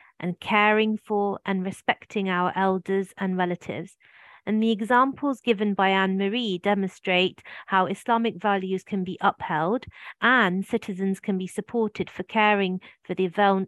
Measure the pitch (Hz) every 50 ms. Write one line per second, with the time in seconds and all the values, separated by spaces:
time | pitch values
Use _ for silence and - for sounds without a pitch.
0 | - _ _ - - 180 170 - - - 220 208 208 214 214 214 220 220 214 208
1 | _ - 214 202 202 202 190 - - - 196 190 185 190 185 - - - - -
2 | - - - 214 190 190 185 180 180 180 - 185 196 190 190 190 - - 196 196
3 | 196 190 - - 196 185 185 185 180 175 175 170 - - 104 120 131 - _ _
4 | _ - - - - - - - - - 214 214 220 226 226 196 226 208 254 247
5 | 269 269 262 - 285 285 262 - - 247 220 190 214 208 196 185 196 190 190 190
6 | 190 190 190 190 196 196 208 247 247 214 185 175 - 202 208 202 190 185 - -
7 | - 196 185 180 185 180 - - - - - - - - 196 190 185 - 196 -
8 | - - 233 233 233 226 175 175 - 208 202 196 190 185 190 190 - - 190 190
9 | 185 185 180 - - 202 - - - - 170 151 160 175 226 262 - - - -
10 | - - - - - 233 262 247 214 180 180 190 196 - - 226 - - 190 180
11 | 196 196 190 - - - 196 185 185 180 - - 196 - - 233 220 208 - -
12 | 185 - - - - - - 220 214 208 208 202 196 185 180 190 - - - _
13 | _ - 180 - 190 180 165 - 202 196 196 190 190